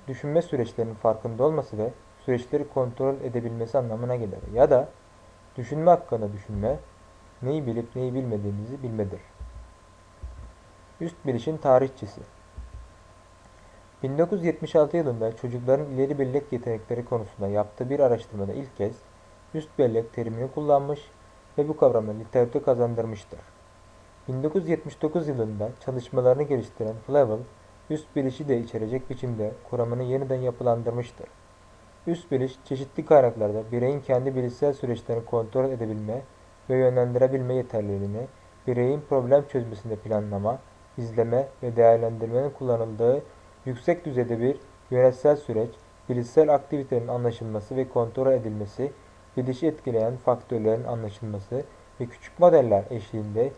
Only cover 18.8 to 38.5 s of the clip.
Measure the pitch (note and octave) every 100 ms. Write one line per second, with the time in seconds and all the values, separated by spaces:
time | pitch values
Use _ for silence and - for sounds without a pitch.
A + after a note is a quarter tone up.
18.8 | G2+ B2 - - - - - D#3 D#3 -
19.8 | B2+ A2+ A2+ - A#2 A2+ C3+ D3+ D3 C#3+
20.8 | C#3 C#3+ - - - - - - D3 D3+
21.8 | C3+ A#2 G#2+ G#2+ A2 B2+ A#2+ C#3+ C#3+ A#2+
22.8 | A#2+ A#2 A2+ G#2 - - - - - -
23.8 | - - - - - C3 D3+ F3 D#3+ D#3+
24.8 | D3+ - D3+ F3 D3+ B2+ A2 G#2 G#2+ -
25.8 | - B2+ - C3 B2 C3 D3 C3 - -
26.8 | A2 A2+ - C#3+ B2 A2 B2 - - -
27.8 | - D3+ - D3 C3+ B2 D3 A#2+ A#2 A2+
28.8 | A2 B2+ - B2+ B2 A2 G#2+ - - A#2+
29.8 | A#2 A#2+ B2 C3 C3+ C3 B2+ A#2+ B2 A#2
30.8 | A#2 A#2+ A#2+ - - - - - - -
31.8 | - - E3 E3+ - C3 B2+ - - C3+
32.8 | C3+ - D#3 D3+ B2 A2+ G#2 G#2+ A2 A#2+
33.8 | B2 C#3+ B2+ B2+ C3 B2+ B2 B2 D3 C#3
34.8 | B2+ A2+ - A#2 A#2 A#2 A2 C3 C3+ B2
35.8 | A2 G#2+ G#2+ B2 - - - - - C3
36.8 | B2+ B2+ B2 B2 C3 C3+ B2 B2+ B2 A2
37.8 | G#2 G2 G2+ G#2+ C3 - -